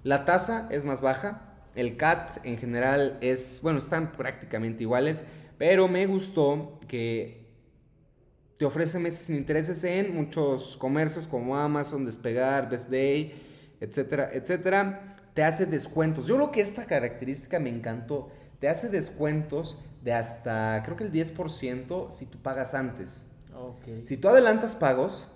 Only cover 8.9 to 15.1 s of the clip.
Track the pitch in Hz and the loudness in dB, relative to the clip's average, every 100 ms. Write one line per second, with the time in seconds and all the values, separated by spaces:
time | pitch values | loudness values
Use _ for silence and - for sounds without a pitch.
8.9 | 175 170 165 - 147 139 156 160 165 180 | 0 -2 -4 -4 -4 0 0 0 -4 -2
9.9 | 185 202 170 151 165 147 131 127 - 131 | 0 0 -2 -2 0 0 0 -4 -6 0
10.9 | 147 156 160 160 127 123 139 147 147 143 | 2 0 -2 -6 -4 -2 0 0 0 -2
11.9 | 147 127 110 123 117 131 139 120 120 120 | -4 -4 -4 -2 2 2 2 0 -4 -2
12.9 | 131 135 147 151 - - - - - 104 | 2 2 2 0 -10 -20 -20 -20 -12 -6
13.9 | - 135 143 135 131 127 180 185 196 196 | -4 -2 0 0 -4 -2 0 4 4 2
14.9 | 196 - | -2 -12